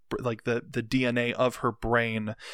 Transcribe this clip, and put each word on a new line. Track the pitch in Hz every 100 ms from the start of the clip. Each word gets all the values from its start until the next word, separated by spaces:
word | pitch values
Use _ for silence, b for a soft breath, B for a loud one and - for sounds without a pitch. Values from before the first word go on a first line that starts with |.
| _
br-, | 110
like, | 123 113
the, | - 117 -
the | 123
D | 113 131
N | 123 120
A | 120
of | - 127 -
her | 123
brain | 107 113 117 113 110 107 107 B